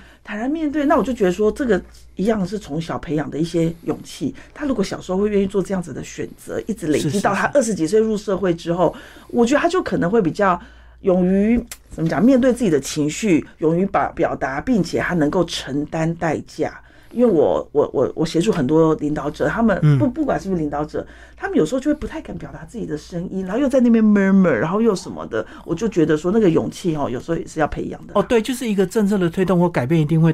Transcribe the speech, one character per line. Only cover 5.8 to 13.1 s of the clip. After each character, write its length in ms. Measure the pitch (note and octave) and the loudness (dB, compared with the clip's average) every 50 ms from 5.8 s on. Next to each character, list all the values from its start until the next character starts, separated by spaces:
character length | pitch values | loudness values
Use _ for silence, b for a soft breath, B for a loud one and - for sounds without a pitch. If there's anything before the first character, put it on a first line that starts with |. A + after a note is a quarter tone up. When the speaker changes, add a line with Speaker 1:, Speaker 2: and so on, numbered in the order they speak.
Speaker 1:
子 100 | E3 D#3 | -6 -6
的 120 | C3 - D3+ | -10 -12 -12
选 260 | - - - - - - - | -12 -10 -10 -10 -10 -10 -18
择， 240 | - - E2+ - - - | -14 -10 -8 -8 -6 -6
一 60 | G#3 | -8
直 140 | - E3+ D#3 | -6 -2 -2
累 120 | D3 A#2+ | 0 0
积 200 | E3+ D3+ C3 G3+ | 0 0 -2 0
到 140 | G3 G#3+ G3 | 0 0 0
他 140 | G3+ G3 A#3+ | 0 -2 2
Speaker 2:
是， 0 | |
是， 40 | |
是。 60 | - D4 | 2 2
Speaker 1:
二 40 | A3+ | 2
十 100 | A3+ G#3 | 2 0
几 140 | D#3+ D#3+ D#3 | -2 -2 2
岁 120 | G3+ A3 | 2 2
入 160 | A3 A3 G#3+ | 2 2 0
社 220 | G3+ - G#3 F#3+ F3+ | -4 -2 -4 -4 0
会 160 | G3 F3+ E3 | 0 0 -2
之 180 | E3 - D#3+ | -2 -2 -4
后， 240 | E3+ F#3 F3 D3+ B B B B B B B B | 0 2 2 0 B B B B B B B B
我 140 | - A#3+ A#3 | 0 2 2
觉 120 | A3+ D4 | 4 4
得 40 | D4 | 2
他 80 | D4+ E4+ | 2 2
就 140 | F#4 F#4 | 0 0
可 160 | - - G3+ C3+ | -2 0 -2 -2
能 120 | E3 F3 | 0 2
会 120 | G#3+ A#3 | 2 2
比 80 | F#3+ D#3 | 2 2
较 320 | - - G3+ F#3+ F3 F3+ B B B B B B B B | 0 0 2 2 2 0 B B B B B B B B
勇 240 | - F#3+ F3+ F#3 F3+ | 0 2 2 4 4
于， 340 | F3+ F#3+ G3 G3+ A3 A#3+ A#3+ - - - - _ - | 2 4 2 4 4 2 0 0 -4 -14 -20 _ -18
怎 140 | - - D#3+ | -8 -4 -2
么 40 | D#3+ | -2
讲， 160 | D#3+ C#3 F#3+ | 0 4 4
面 160 | B3+ C#4 B3 | 6 6 6
对 140 | B3+ C4 A#3 | 4 2 2
自 100 | - B3+ | 2 2
己 60 | F#3 | 2
的 100 | D#3 C#3 | 2 2
情 300 | - - - D#3 C#3+ | 0 -2 -4 -2 -2
绪， 340 | D3+ | -2